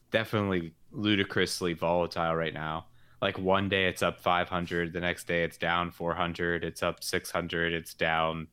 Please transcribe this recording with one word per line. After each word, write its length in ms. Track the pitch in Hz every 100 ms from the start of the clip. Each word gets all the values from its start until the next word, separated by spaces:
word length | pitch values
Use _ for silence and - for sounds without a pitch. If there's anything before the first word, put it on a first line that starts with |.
| -
definitely 640 | 110 110 107 101 92 82 - -
ludicrously 840 | 120 104 101 95 104 90 - 90
volatile 600 | 80 85 87 82 90 82
right 180 | 82 80
now. 340 | 76 78 80 - - - -
Like, 160 | 98 95
one 280 | 92 98 98
day 180 | 98 92
it's 160 | -
up 160 | 90 -
five 280 | 92 87 87
hundred, 440 | 90 87 87 85
the 60 | 85
next 240 | 87 85
day 180 | - 85
it's 140 | 82 -
down 320 | 85 87 87
four 220 | - 85
hundred, 500 | 85 85 82 85 85
it's 200 | 82 -
up 200 | 87 -
six 280 | - 87 -
hundred, 420 | 85 85 85 85
it's 200 | 82 -
down 520 | - 82 80 80 82 80